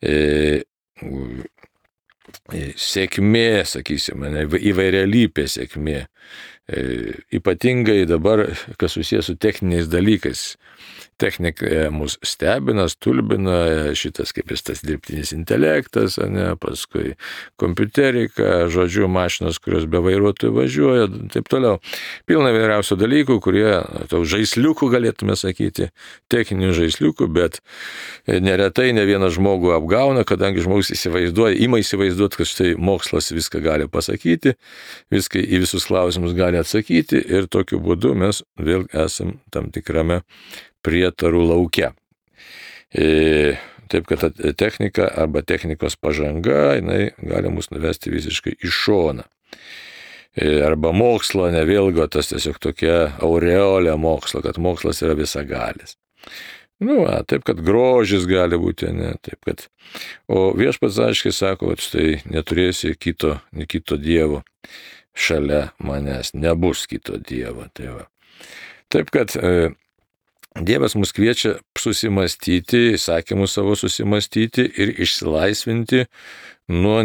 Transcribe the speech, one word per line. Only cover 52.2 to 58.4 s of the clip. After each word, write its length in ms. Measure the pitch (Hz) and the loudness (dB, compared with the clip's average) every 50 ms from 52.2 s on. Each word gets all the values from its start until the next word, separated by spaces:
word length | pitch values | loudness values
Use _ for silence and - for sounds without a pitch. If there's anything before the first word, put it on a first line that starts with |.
| 73 - | -2 -2
tiesiog 280 | 76 73 - 76 71 - | -4 -4 -4 -6 -6 -4
tokia 360 | - 73 73 - 82 82 85 85 80 73 69 - 78 | -6 -6 -4 0 0 2 4 2 2 0 -2 -2 0
aureolė 720 | 82 82 85 82 85 87 98 101 98 95 92 87 80 78 78 | 2 2 2 4 4 4 4 4 4 4 4 2 2 2 2
mokslo, 440 | 80 82 78 71 - - - - - | 0 0 0 0 -2 -6 -6 -6 -4
kad 160 | - - 85 | -6 -4 -2
mokslas 400 | 85 90 85 - - 82 80 - 82 | -2 -2 -2 -2 -2 -4 -4 -2 0
yra 140 | 80 78 76 | 0 0 0
visagalis. 800 | 76 - - 73 71 69 71 62 58 55 - - - - - _ _ _ _ _ - - - - - - - - _ _ _ | -2 -4 -4 -6 -6 -6 -6 -6 -6 -6 -8 -12 -16 -20 -20 _ _ _ _ _ -20 -20 -20 -18 -18 -20 -20 -20 _ _ _
Nu, 240 | - 196 254 294 240 | -4 -2 2 2 2
va, 220 | - - - - - | 2 2 0 -2 0
taip 160 | - - - | 0 -2 -2
kad 160 | - - - 82 | 0 -2 -2 0
grožis 720 | 80 87 101 120 127 127 127 123 107 92 101 95 90 90 | 2 2 4 4 4 4 4 4 4 4 2 2 2 2
gali 240 | 95 92 | 2 2